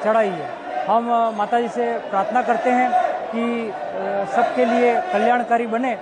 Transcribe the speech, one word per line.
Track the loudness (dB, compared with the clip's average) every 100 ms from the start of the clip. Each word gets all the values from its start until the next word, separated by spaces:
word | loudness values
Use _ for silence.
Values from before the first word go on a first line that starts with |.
चढ़ाई | 2 2 2
है। | -2 -8 -10 -6 -6 0
हम, | 0 2
अ, | 0 0
माताजी | 0 0 0 0
से | -2 -2 -2
प्रार्थना | -2 -2 0 0
करते | 0 0 2
हैं | 2 4 2 0 -2 -4
कि, | -4 -2 -2 -4
अ, | -6 -6 -6 -4 -2 -2 0
सबके | 2 2
लिए | 2 4 4 2
कल्याणकारी | 0 0 2 2 2 0 0
बने | -2 -2 -4